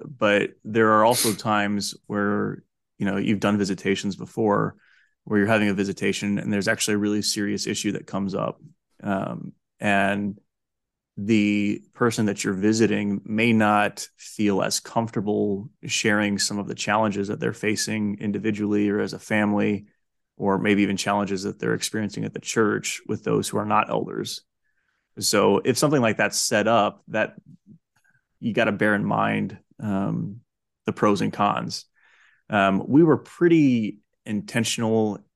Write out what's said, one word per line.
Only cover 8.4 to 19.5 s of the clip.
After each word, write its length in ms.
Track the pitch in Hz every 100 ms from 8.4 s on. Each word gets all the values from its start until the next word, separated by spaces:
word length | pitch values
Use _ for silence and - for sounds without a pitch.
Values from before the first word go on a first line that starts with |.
| - - - _ _ _
Um, 500 | 104 98 - 58 - - _ _
and 640 | 104 101 98 101 101 98 _ _ _ _ _ _ _ -
the 640 | 101 110 104 104 101 101 -
person 340 | - 120 113 104
that 160 | 85
you're 120 | -
visiting 640 | 95 107 110 104 104 101 98
may 280 | - 107 117
not 560 | 110 107 104 104 - - _
feel 460 | - - 101 95
as 180 | 104 -
comfortable 880 | - 120 110 113 101 104 104 98 104 -
sharing 540 | - - 110 104 104 98
some 200 | - 104
of 80 | 98
the 80 |
challenges 540 | - - 104 110 101 98
that 100 | 107
they're 140 | 117
facing 640 | 113 104 101 - 107 104 101
individually 720 | 107 101 107 104 104 104 104
or 100 | 104
as 140 | 101
a 60 | 98
family, 680 | - 107 104